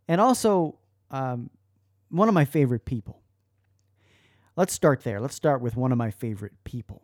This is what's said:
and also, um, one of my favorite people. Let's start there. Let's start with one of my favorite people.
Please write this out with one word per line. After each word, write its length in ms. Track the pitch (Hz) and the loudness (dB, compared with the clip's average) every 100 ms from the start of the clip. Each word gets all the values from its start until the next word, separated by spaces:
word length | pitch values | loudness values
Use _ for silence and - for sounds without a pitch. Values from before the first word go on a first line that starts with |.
| - | -2
and 120 | 170 | 2
also, 580 | 247 240 220 185 156 - _ _ _ | 2 2 2 2 0 -6 _ _ _
um, 400 | 135 131 123 - - _ _ _ _ _ | -8 -6 -6 -10 -18 _ _ _ _ _
one 180 | 165 220 | 0 4
of 60 | |
my 100 | 180 | 4
favorite 400 | 139 156 127 120 | 2 2 0 0
people. 380 | - 120 - - _ _ _ _ _ _ _ _ _ _ _ _ _ - | -4 -8 -8 -18 _ _ _ _ _ _ _ _ _ _ _ _ _ -2
Let's 160 | 185 | -2
start 320 | - 156 131 | 2 2 2
there. 160 | 123 101 | -2 -6
Let's 140 | 131 | -6
start 260 | - 151 131 | -2 0 0
with 160 | 120 117 | -2 -2
one 140 | 127 | 0
of 80 | 123 | 0
my 120 | 110 | -2
favorite 540 | - 117 101 104 - | -6 -8 -8 -12 -16
people. 380 | - 120 - - | -14 -14 -14 -18